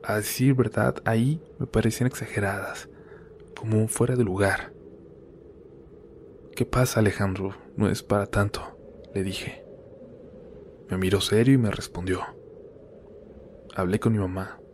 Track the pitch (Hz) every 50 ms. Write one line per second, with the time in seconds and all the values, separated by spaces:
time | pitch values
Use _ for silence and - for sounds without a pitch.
0 | - - 107 107 104 - - - 127 135 135 127 117 113 - 113 110 - - -
1 | - - 113 113 117 135 156 165 - - - - - - - 117 110 113 110 -
2 | 120 127 - - - - - 113 101 98 98 101 98 - - - - - - -
3 | - - - - - - - - - - - - - 110 110 107 110 110 - -
4 | 120 123 127 123 120 98 92 95 101 98 - - - - - - - - - -
5 | - - - - - - - - - - - - - - - - - - - -
6 | - - - - - - - - - - - - 123 - - 123 127 123 - 113
7 | 110 104 - - 101 98 95 95 95 98 95 - - - - - 107 98 - -
8 | - - 101 104 101 - - 104 98 101 - - - - - - - - - -
9 | - - - 101 95 - - - - - - - - - - - - - - -
10 | - - - - - - - - - - - - - - - - - - 95 92
11 | 92 92 98 95 - - 104 107 117 131 135 131 117 104 - - - - - 87
12 | 90 92 92 - - - - - - - - - - - - - - - - -
13 | - - - - - - - - - - - - - - - - 95 90 98 107
14 | - 117 113 107 98 92 92 92 95 - - - - -